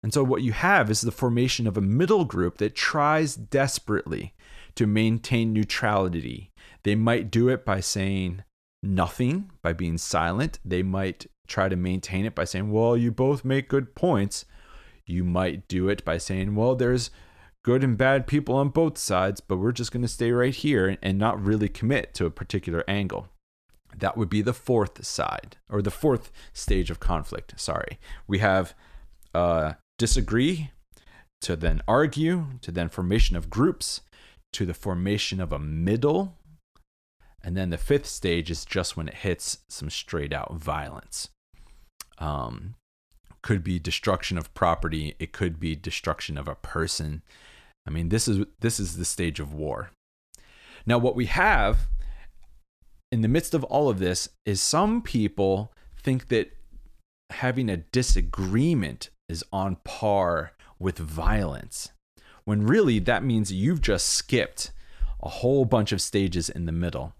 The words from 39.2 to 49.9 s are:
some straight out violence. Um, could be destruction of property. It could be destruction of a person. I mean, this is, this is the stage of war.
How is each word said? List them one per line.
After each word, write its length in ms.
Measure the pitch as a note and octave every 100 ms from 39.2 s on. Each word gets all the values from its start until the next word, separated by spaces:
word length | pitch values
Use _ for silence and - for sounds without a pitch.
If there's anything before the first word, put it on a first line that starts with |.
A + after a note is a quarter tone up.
| G2 E2+ - - _
some 220 | - D2
straight 420 | - - E2+ C#2+
out 220 | D2 -
violence. 760 | E2 D2 D2+ C#2+ - - - - _ _ - - - - _ - -
Um, 560 | D#2 D2 A#1 A#1+ F#2 A#2 _ _ _ _ _ -
could 220 | - G2+
be 160 | E2+ F2+
destruction 580 | E2+ - - F#2 - F2
of 160 | D#2
property. 600 | - F2 E2 E2+ D#2 D2+ -
It 140 | E2+
could 260 | - F#2 D#2
be 160 | E2 D#2
destruction 640 | F2 - - D#2 - D2
of 100 | C#2+
a 60 |
person. 720 | C#2+ - E2 D#2+ - D2+ D2+ - - - - - _ -
I 20 |
mean, 200 | D#2 E2+
this 180 | G#2+ A#2+
is, 180 | G2+ G#2 -
this 200 | A2+ A2+
is 180 | F#2 E2+
the 80 | F2
stage 340 | - E2+ D2
of 160 | C#2+ D2+
war. 340 | D2+ A1 -